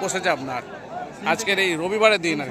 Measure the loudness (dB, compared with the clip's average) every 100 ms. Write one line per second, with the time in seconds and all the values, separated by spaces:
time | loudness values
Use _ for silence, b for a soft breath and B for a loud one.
0 | -2 0 0 0 -2 -6 -8 -12 -10 -10
1 | -10 -6 -2 0 2 2 2 0 0 4
2 | 4 4 2 -2 -4